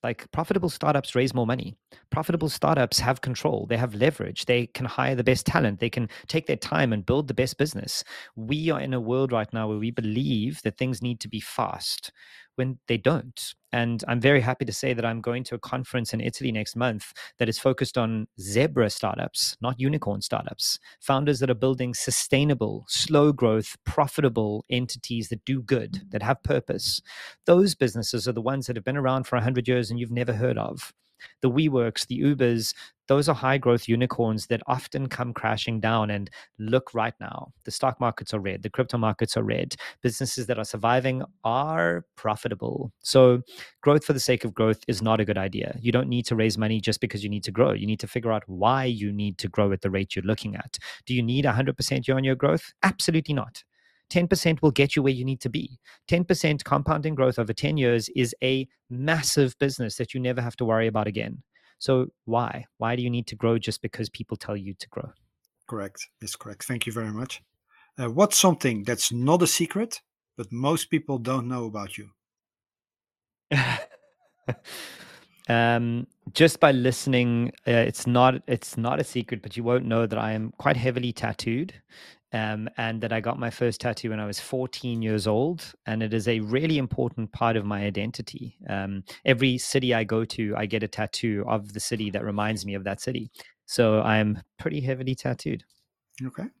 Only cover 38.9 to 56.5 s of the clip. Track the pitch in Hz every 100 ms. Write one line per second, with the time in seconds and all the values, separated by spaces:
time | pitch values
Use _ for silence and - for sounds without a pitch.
38.9 | 120 113 101 113 - 107 - 127 - -
39.9 | - 127 107 131 - 113 117 107 110 113
40.9 | 123 127 127 - _ 113 120 147 160 85
41.9 | 170 - - 110 107 - - - - -
42.9 | _ - 131 127 123 - - - _ -
43.9 | 151 - 139 - 123 117 - 110 107 -
44.9 | 104 110 110 107 98 95 92 - - 117
45.9 | 123 131 123 117 113 110 107 107 110 110
46.9 | 107 104 101 104 104 101 95 131 104 101
47.9 | 110 - 123 117 110 - 92 104 131 131
48.9 | 113 104 101 104 90 101 - 101 95 98
49.9 | 95 98 - 92 110 107 98 - - -
50.9 | - - 123 117 127 139 117 135 127 -
51.9 | 135 123 135 135 131 143 160 - _ 185
52.9 | - - 165 151 143 110 - _ _ _
53.9 | _ _ 175 175 185 170 160 156 135 139
54.9 | - 135 127 127 131 127 - - 127 -
55.9 | - - 170 175 170 160